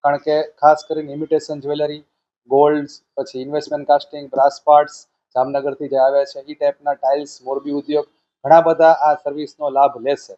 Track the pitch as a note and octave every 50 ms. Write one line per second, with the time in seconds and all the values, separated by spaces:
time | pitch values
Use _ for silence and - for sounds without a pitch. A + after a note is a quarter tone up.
0 | - C#3+ C#3+ C#3 _ D#3 D3+ D3+ D3+ D3+ _ _ C#3+ D3+ D3+ D3+ - _ D#3+ D#3
1 | D3+ C#3+ C#3 D3 D#3 D3+ D#3+ D3+ D3 - D3+ D3 C3+ C#3+ D3 D3+ D3+ D3 D3 D3+
2 | D3 _ _ _ _ _ _ _ _ A#2+ C3+ C#3 D3 D3 D3+ D3 C#3+ C#3+ - -
3 | _ _ _ C#3 C3 - - C3 C3 C#3 D3 D3+ D3 - - D3 C#3+ - D3 C#3+
4 | - _ - D3 C#3+ C3+ - C3+ C3+ C#3 C#3 - _ D3+ D3 D3 D3 D3 - -
5 | _ _ _ _ _ _ _ B2+ C3 C#3 C#3+ C#3 C3+ C#3+ C3+ - D3+ C3+ C#3 C3+
6 | C3 C3+ C#3 C#3 C#3 C#3 - C#3+ C3+ D3 D3+ _ D3 C#3+ C#3 _ D3 C#3+ C#3+ _
7 | - C3 C#3+ D3 D3 C#3 - - B2+ C3 C3+ C#3 C3+ D3 C#3+ C#3+ C#3 D3 D3 D3
8 | C#3+ _ _ _ _ _ _ _ - C#3 D#3+ E3 E3 E3 E3 E3 E3 D#3+ E3 D#3
9 | D3 D3+ D3 C#3 _ C#3+ C#3+ D3+ D3+ C#3 _ _ D3+ C#3+ C3 C3+ C#3+ C#3 - A#2+
10 | A#2 C#3 C#3+ C3+ - - G2